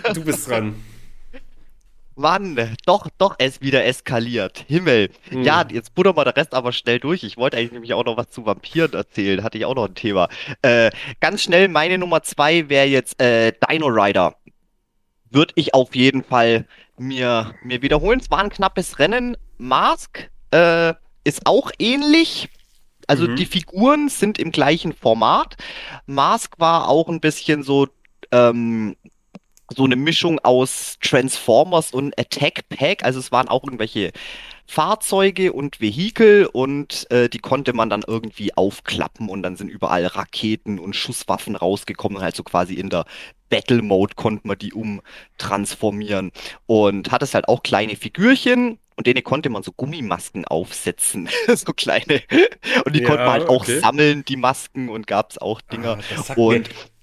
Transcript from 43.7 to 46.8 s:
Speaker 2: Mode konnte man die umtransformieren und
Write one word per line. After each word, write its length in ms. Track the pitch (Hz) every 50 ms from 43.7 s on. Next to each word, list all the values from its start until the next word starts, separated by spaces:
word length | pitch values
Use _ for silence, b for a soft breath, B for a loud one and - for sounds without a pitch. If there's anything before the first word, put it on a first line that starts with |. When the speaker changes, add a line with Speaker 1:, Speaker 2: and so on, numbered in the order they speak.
| 123 117
Speaker 2:
Mode 340 | 107 104 98 92 101 - -
konnte 300 | - - 110 107 104 -
man 100 | 104 98
die 160 | - 104 101 -
umtransformieren 1600 | 110 110 107 101 98 - - - - - _ _ - - - 101 101 101 - - - 110 107 101 104 104 104 101 95 92 90 B B B B B B _
und 460 | - 113 107